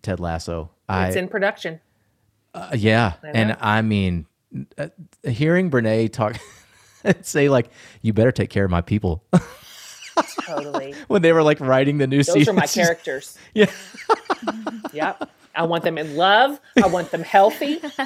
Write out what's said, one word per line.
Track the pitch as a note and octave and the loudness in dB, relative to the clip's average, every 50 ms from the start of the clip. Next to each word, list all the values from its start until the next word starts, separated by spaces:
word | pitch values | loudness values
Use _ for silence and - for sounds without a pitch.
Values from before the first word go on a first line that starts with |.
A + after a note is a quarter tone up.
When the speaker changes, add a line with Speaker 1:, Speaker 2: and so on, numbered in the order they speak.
Speaker 1:
Ted | - G#2+ F#2 E2+ | -8 -8 -6 -6
Lasso. | F2 E2+ E2 E2+ - F2 E2+ E2 D#2 - _ _ _ - | -6 -6 -6 -8 -8 -8 -10 -10 -10 -12 _ _ _ -6
Speaker 2:
It's | G2 F#2 F#2 F#2 F#2 | -4 -2 -2 -2 -2
Speaker 1:
I, | F#3 | -4
Speaker 2:
in | F#3 F3+ | -6 -6
production. | - G3+ G3 G#3 G#3+ - - E3 D#3+ D#3+ _ _ _ _ _ _ _ _ _ _ _ _ _ _ - | -4 -4 -2 -2 -4 -6 -10 -12 -12 -14 _ _ _ _ _ _ _ _ _ _ _ _ _ _ -18
Speaker 1:
uh, | E2+ - - D3 | -16 -10 -8 -4
yeah. | A2 G2+ A2 A2 A#2 A#2 F#2+ E2+ - - | 0 2 2 2 2 2 0 -4 -8 -12
Speaker 2:
I | D3+ | -4
Speaker 1:
And | C#3+ A2+ A2 A2 | -2 -2 0 -2
Speaker 2:
know. | A2+ - | -2 -2
Speaker 1:
I | A#2 G#2+ G#2+ A2 | -2 0 0 0
mean, | A2 A2 G#2 G2+ F#2+ F2+ F2 E2+ D#2 - _ _ _ _ - C2+ C2+ - _ - | 0 0 0 0 0 0 -2 -4 -6 -10 _ _ _ _ -16 -14 -14 -14 _ -12
uh, | D2+ - - - D#3 - _ _ - | -12 -12 -14 -20 -20 -20 _ _ -8
hearing | C3+ A#2 G2+ D3+ D#3+ F3 F#3 F#3+ E3+ | -6 -4 -2 0 2 2 2 2 2
Brené | C3+ A#2+ A2+ A2 A2 A2+ A2+ G#2+ | 0 0 2 2 2 2 0 -2
talk | - - G#2+ G#2+ A#2 - - - - - _ _ | -2 -2 -2 -2 -4 -8 -14 -18 -20 -20 _ _
<laughs> | _ _ _ _ _ _ - | _ _ _ _ _ _ -2
and | A3 F3 - - | 0 0 0 -2
say, | - - D3+ C#3+ C#3+ | -4 0 2 4 4
like, | C3+ B2 A#2 - _ - - - - - | 4 2 2 -2 _ -20 -20 -20 -16 -4
"You | - A2+ G#2 | -4 0 2
better | A2 A2+ C3 | 4 2 2
take | - - G2 - | 2 0 -4 -2
care | - G2+ G2 | -2 -2 0
of | F2+ | 2
my | F2+ F2 | 0 0
people." | E2+ - G#2 G#2+ - F2+ E2+ F2+ - _ - | 0 0 -2 -2 0 -2 -4 -4 -2 _ 0
<laughs> | F3 - - - - - - - - - - - - - - - E4 - - - - - | 0 0 -2 -10 -20 -20 -20 -20 -20 -20 -20 -20 -20 -20 -4 -4 -4 -4 -4 -8 -12 -10
Speaker 2:
Totally. | - D#4 - C#4+ D4 C#4 C#4 C4+ - - - - | -8 -8 -8 -8 -6 -8 -8 -8 -10 -12 -16 -6
Speaker 1:
When | - A#3 G3 | -2 0 4
they | E3 E3 | 4 4
were, | E3 D#3+ D3+ | 4 6 4
like, | D3+ D3+ - | 4 2 2
writing | C#3+ C3 C3 C3 C#3 C#3+ D3 | 2 2 4 4 4 2 2
the | D3 C3+ | 0 0
new | C3 C3+ C#3+ C#3 | 2 2 2 2
Speaker 2:
Those | - F3+ | 4 4
Speaker 1:
season. | D3 D3 A3+ F#3+ | 4 4 4 4
Speaker 2:
are | - | 2
my | D3 | 2
characters. | - - - E3+ E3+ E3 - - D#3 C3+ C3 - - - - - | 2 0 0 2 0 0 -2 -6 -10 -10 -10 -10 -16 -20 -20 -20
Speaker 1:
<laughs> | - _ | -6 _
Yeah. | G#3+ G3+ F#3+ - - - - - - - - A4 - - - - - A#3+ - G#3+ A3+ G#3+ C#4+ A#3 G#3+ G#3+ - - | 2 2 2 2 -6 -18 -20 -20 -10 -4 -2 -2 -2 -2 -6 -6 -6 -6 -8 -8 -8 -10 -12 -12 -12 -14 -12 -6
Speaker 2:
Yep. | D3+ D#3 F#3+ - - D4 - _ _ _ _ - | -6 -4 -4 -6 -8 -12 -14 _ _ _ _ -6
I | D#3 E3+ | -4 -2
want | E3 E3+ E3+ E3+ | -2 -2 -2 -2
them | F3 E3 | -2 -4
in | D3+ D#3 D#3 C#3+ | -4 -8 -6 -2
love. | D#3+ F3+ G3 G3+ A3+ C4 C#4 D4 - _ _ _ B3+ | 0 4 4 6 6 4 2 0 -6 _ _ _ 2
I | G3 | 2
want | F#3 F3 F3+ E3 - | 2 0 -2 -2 -4
them | - E3 E3 | -6 -8 -4
healthy. | - - G3 G3 A3 A3 - D4+ C#4+ D4+ E4+ D#4 C#4+ - - C4+ | 2 4 6 6 6 4 0 -4 -6 -6 -6 -8 -10 -8 -8 -8